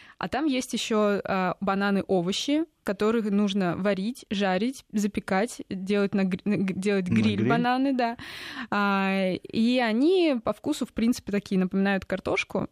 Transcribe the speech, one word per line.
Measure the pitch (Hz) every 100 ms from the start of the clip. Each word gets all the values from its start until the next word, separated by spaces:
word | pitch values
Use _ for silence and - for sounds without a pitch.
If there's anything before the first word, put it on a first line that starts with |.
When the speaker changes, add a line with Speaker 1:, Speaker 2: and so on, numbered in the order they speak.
| - -
Speaker 1:
А | 180
там | 240 311
есть | 254 -
еще, | 233 - 214 208 202
а, | - 190 185 -
бананы-овощи, | 196 196 202 196 - 190 170 202 - 302 330 _
которых | - 196 214 233 214
нужно | 202 208 196 180 160
варить, | 202 190 202 254 -
жарить, | 196 196 185 233 269 -
запекать, | 214 202 214 - 190 233 - -
делать | 190 185 202 196
на | 202
гри-, | 190 185
на | - 202
г-, | 190
делать | 190 196 202 180
Speaker 2:
На |
Speaker 1:
гриль | 220 220 202
Speaker 2:
гриль. | 226
Speaker 1:
бананы, | 233 240 254 269
да. | 254 233 240 - - - 269 240
А, | 202 202 196 196 190 190
и | 180 - - 226 254
они | 233 220 302 381 330 254
по | -
вкусу, | - - - 240
в |
принципе, | - 226 - -
такие | 202 - 190
напоминают | 185 190 196 196
картошку, | - 190 - 381 - - -